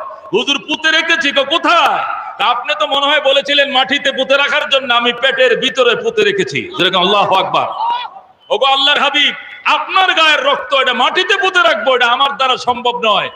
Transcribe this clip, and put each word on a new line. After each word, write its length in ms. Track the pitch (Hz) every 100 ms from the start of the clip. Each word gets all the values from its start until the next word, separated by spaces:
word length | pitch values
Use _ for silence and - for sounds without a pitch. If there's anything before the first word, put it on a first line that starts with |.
| - - -
"হুজুর, 260 | 202 254 285
পুঁতে 320 | - 302 320
রেখেছি।" 400 | 320 330 330 277
"কো-, 180 | 277 269
কোথায়?" 540 | 339 320 339 262 180 - - - -
তা 80 | 208
আপনি 280 | 247 294 294
তো 80 | 294
মনে 180 | 277 285
হয় 160 | 302
বলেছিলেন 500 | 277 277 277 285 269
মাটিতে 400 | 254 262 285 277
পুঁতে 260 | 254 262 269
রাখার 320 | 277 285 285
জন্য, 240 | 269 254
"আমি 200 | 240 240
পেটের 460 | 240 269 262 254 220
ভিতরে 360 | 254 254 240 214
পুঁতে 280 | 220 220
রেখেছি।" 480 | 208 196 - 139 104 -
যেরকম 220 | 180 180
আল্লাহু 360 | 185 202 175 190
আকবার। 320 | 135 151 123 - - 960 960 - - _ -
ওগো 160 | 202 269
আল্লাহর 340 | 269 285 277
হাবিব, 340 | 277 294 269 - - - 277
আপনার 480 | 302 302 381 370
গায়ের 300 | 330 320 285
রক্ত, 300 | 269 277 -
এটা 200 | 269 254
মাটিতে 440 | 233 285 311 381 392
পুঁতে 180 | 370 359
রাখবো, 360 | 339 320 262 247
এটা 100 | 240
আমার 320 | 254 277 269
দ্বারা 200 | 262 247
সম্ভব 440 | 240 247 240 240 220
নয়। 240 | 190 131